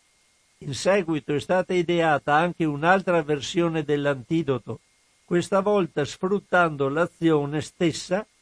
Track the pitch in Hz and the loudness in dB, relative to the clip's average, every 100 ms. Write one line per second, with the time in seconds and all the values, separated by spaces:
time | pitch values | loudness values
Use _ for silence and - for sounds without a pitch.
0 | _ _ _ _ _ - 151 127 180 202 | _ _ _ _ _ -16 -10 -4 0 0
1 | 165 156 - 147 - 185 180 180 170 175 | 0 -4 -2 -4 0 -2 0 -2 0 2
2 | 165 143 - 147 175 165 160 143 160 196 | 2 2 2 2 2 0 -2 0 2 2
3 | 185 170 147 147 123 180 170 160 147 147 | 2 0 0 -4 -4 -2 0 0 0 0
4 | 143 139 117 165 143 127 - 113 _ _ | 0 -2 -2 -2 0 -2 -4 -12 _ _
5 | _ _ - 175 170 196 190 208 170 - | _ _ -4 -2 0 0 2 2 0 -2
6 | 139 - 185 196 - 180 170 147 139 147 | -4 -4 -2 -2 0 2 2 0 -2 0
7 | 175 - 165 156 143 151 - - 170 - | -2 0 2 2 0 -4 -6 -2 -2 -2
8 | - 185 214 _ | -4 -6 -6 _